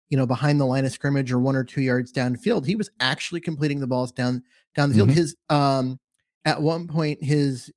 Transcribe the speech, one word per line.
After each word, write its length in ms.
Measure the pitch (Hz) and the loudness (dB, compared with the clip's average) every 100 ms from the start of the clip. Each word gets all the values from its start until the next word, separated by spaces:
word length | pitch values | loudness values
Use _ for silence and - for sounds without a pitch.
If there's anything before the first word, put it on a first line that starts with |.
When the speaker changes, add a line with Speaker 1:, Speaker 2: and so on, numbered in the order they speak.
| - | -4
Speaker 1:
you 80 | 139 | 0
know, 100 | 127 | 0
behind 340 | 120 147 147 | 0 2 2
the 40 | |
line 200 | 131 135 | 2 0
of 60 | 135 | -2
scrimmage 400 | - 139 139 127 | -2 -2 0 0
or 80 | 123 | 0
one 160 | 131 | 2
or 80 | 135 | 0
two 200 | 127 143 | -2 -2
yards 300 | 131 123 123 | 0 0 -2
downfield. 540 | 139 123 120 208 214 131 | -4 -2 -2 -2 -2 -2
He 80 | |
was 160 | 214 - - | -4 -4 -2
actually 420 | 131 143 - 170 | -2 -2 -6 -8
completing 380 | 170 151 151 143 | -6 -2 -2 -2
the 80 | 127 | -2
balls 240 | 127 123 | -2 -4
down, 320 | - 123 123 - _ _ | -2 -2 -2 -8 _ _
down 140 | - 143 | -2 2
the 80 | 110 | 6
field. 140 | 175 | 6
Speaker 2:
Mm-hmm. 80 | 160 | 4
Speaker 1:
His, 180 | 170 - - | 2 -4 -2
um, 500 | 147 139 135 127 131 _ _ _ _ | 2 2 0 -2 -8 _ _ _ _
at 180 | 156 135 | -4 0
one 260 | 151 165 170 | 0 -2 -4
point, 340 | 160 151 147 | -2 -2 -2
his, 500 | 139 147 139 123 - | 0 2 2 -2 -12